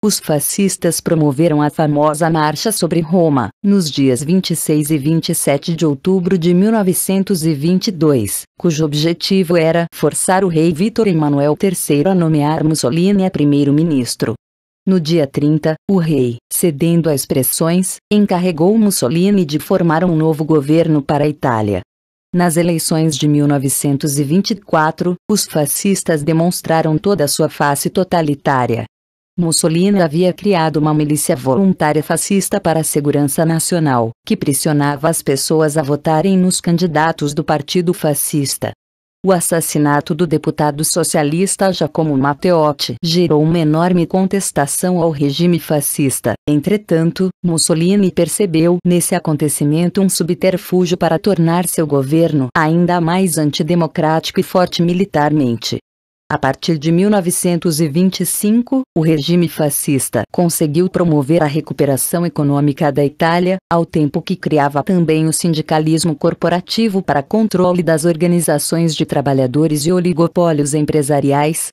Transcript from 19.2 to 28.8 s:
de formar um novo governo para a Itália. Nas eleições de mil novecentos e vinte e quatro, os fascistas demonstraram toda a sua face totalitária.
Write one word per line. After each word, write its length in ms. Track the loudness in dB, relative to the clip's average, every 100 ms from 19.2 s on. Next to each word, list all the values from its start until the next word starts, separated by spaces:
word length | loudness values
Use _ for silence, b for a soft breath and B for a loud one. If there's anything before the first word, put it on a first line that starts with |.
| 2 2
de 160 | 0 -2
formar 420 | -2 0 2 2
um 140 | 2 2
novo 280 | 0 0
governo 560 | 0 0 2 2 2 0
para 200 | 0 0
a 60 | 0
Itália. 540 | -2 -2 0 0 -2 -6 _ _ _ _
Nas 220 | 0 2 2
eleições 580 | 0 -2 -2 0 0
de 140 | 0 0
mil 180 | 2 2
novecentos 720 | 0 -2 -2 -2 -2 -2 -2
e 60 |
vinte 280 | 0 0 0
e 20 |
quatro, 640 | -6 -2 0 0 0 -4 -4 -2
os 140 | -2
fascistas 800 | -2 -2 -2 -2 -2 -2 0 -2
demonstraram 760 | 0 0 0 -2 -2 0 0 0
toda 280 | 0 0
a 40 | 0
sua 220 | 0 -2
face 400 | 0 -2 0 -2
totalitária. 960 | -2 0 0 0 -2 0 0 0 -2